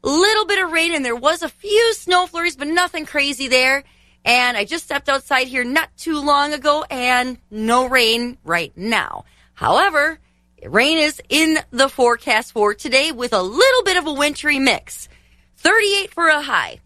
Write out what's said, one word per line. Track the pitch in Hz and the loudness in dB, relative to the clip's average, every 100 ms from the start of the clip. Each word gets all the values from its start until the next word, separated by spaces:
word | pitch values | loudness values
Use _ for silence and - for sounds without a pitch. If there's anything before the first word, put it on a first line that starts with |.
Little | - 302 403 427 403 | 0 2 2 2 0
bit | 392 | -2
of | 359 | 0
rain, | 330 330 | 0 0
and | 320 | -2
there | 254 233 | -4 0
was | 269 339 | 0 0
a | - | -6
few | _ 403 415 466 | _ 0 2 2
snow | 427 - 359 359 | 0 0 0 0
flurries, | 339 339 269 | -4 -4 -4
but | 285 | -4
nothing | 339 359 330 | -2 -2 -4
crazy | 302 302 277 254 269 | -6 -2 -2 -4 0
there. | 254 254 277 269 _ _ _ | 2 2 0 -6 _ _ _
And | - 247 247 226 | 0 2 2 -2
I | |
just | 208 330 | -4 -6
stepped | - 277 - | -6 -6 -2
outside | 277 - 269 262 | -4 0 -2 0
here | 254 | -4
not | 247 302 320 _ | -2 -2 -4 _
too | 330 294 | -6 -4
long | 285 285 285 | 2 2 2
ago, | 302 294 302 - | -2 0 0 -2
and | 262 247 247 254 240 _ | -4 0 0 0 -8 _
no | 214 220 247 254 | -4 2 2 4
rain | 254 226 233 240 247 | 2 2 0 -4 -8
right | 156 170 165 - | -4 -4 -4 -8
now. | 202 220 - 50 - _ _ | -2 -2 -2 -10 -18 _ _
However, | - - 208 392 302 302 320 _ _ _ _ - | -4 0 2 2 2 -2 -4 _ _ _ _ -2
rain | 190 269 320 | 0 2 2
is | 302 - - | 0 -2 -2
in | 285 320 311 - | 0 2 0 -4
the | 240 269 | 0 0
forecast | - 240 233 - 220 240 | 4 2 2 0 -2 -2
for | 226 208 | 0 0
today | 208 294 262 311 | -2 -2 0 0
with | 240 240 | -4 -2
a | 214 | -2
little | 185 262 523 508 | -2 4 4 4
bit | 392 359 | 2 -2
of | 320 | -2
a | |
wintry | 277 294 294 302 277 | -2 -2 -2 -4 0
mix. | 269 190 - - - - _ _ _ _ | 0 0 -6 -18 -20 -20 _ _ _ _
Thirty-eight | 330 440 415 403 381 | 2 2 2 -2 -4
for | - 330 | -2 0
a | 302 | 0
high. | 277 196 95 58 | 0 -2 -4 -10